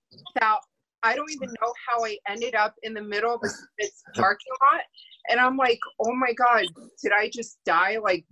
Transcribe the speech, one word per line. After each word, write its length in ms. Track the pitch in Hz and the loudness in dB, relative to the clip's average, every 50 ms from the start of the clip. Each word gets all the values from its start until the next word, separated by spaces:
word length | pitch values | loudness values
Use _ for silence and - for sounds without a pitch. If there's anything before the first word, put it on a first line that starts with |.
| _ _ - - - - _ 254 | _ _ -20 -20 -20 -6 _ 0
that 180 | 226 220 214 208 - _ _ _ _ _ _ _ - | 2 2 2 0 -2 _ _ _ _ _ _ _ 0
I 100 | 226 240 | 0 0
don't 120 | 285 302 311 302 | 0 -4 -8 -10
even 160 | 269 262 247 226 - | -12 -12 -12 -6 -6
know 100 | 226 233 240 - - | -6 -6 -6 -8 -4
how 160 | 269 240 233 226 | -4 -2 -2 -2
I 120 | 220 208 - _ 202 | -4 -6 -8 _ -8
ended 260 | 202 226 233 - - | -6 -6 -6 -2 0
up 180 | 214 208 214 - _ - | 0 0 0 -2 _ -12
in 100 | 220 220 | -10 -10
the 80 | 208 | -10
middle 340 | 208 208 202 208 220 233 240 | -8 -6 -4 -2 0 0 -2
of 60 | 233 | -2
this, 200 | 226 202 - - - _ _ | -4 -6 -6 -8 -18 _ _
this 140 | - 208 202 - - _ - - | -8 -8 -8 -8 -16 _ -10 -2
parking 380 | - 185 196 202 - - 262 262 - | 0 2 2 0 -2 -6 -12 -2 4
lot. 200 | 269 277 311 330 - - _ - - - - _ _ - | 4 4 4 4 -2 -8 _ -20 -20 -20 -20 _ _ -2
And 80 | 233 240 | 2 4
I'm 180 | 254 262 262 | 4 2 4
like, 200 | 269 262 247 233 233 - - - - | 2 2 2 2 0 -2 -12 -6 -2
"Oh 140 | 220 226 247 | -2 -2 0
my 160 | 254 262 247 233 | 0 -2 -2 0
God, 320 | - 247 240 240 220 190 170 165 - - - _ - - | 2 4 4 4 4 2 -2 -8 -16 -20 -20 _ -6 -2
did 80 | 208 | 0
I 180 | 202 208 214 - | 2 2 0 0
just 280 | - 240 226 - - _ _ | -4 -10 -12 -12 -14 _ _
die? 320 | 190 165 170 185 196 214 226 | 2 2 4 2 2 0 0
Like, 240 | 214 196 185 170 - _ | 0 0 0 0 -4 _